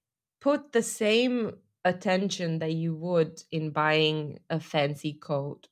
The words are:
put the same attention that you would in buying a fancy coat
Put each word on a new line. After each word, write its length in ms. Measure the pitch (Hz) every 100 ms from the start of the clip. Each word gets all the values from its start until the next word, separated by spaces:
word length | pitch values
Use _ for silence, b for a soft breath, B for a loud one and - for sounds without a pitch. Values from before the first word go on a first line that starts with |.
| _ _ _ _
put 300 | 277 294 285
the 100 | 233
same 720 | 226 - 214 220 254 247 214 - _ _ 185
attention 720 | 180 202 185 196 185 175 160
that 140 | 160
you 200 | 160 165 160
would 460 | 170 175 160 165 -
in 180 | 165 156
buying 680 | 151 151 156 156 156 151 - -
a 100 | 160
fancy 540 | 160 160 143 147 151
coat 540 | 147 - 143 143 - _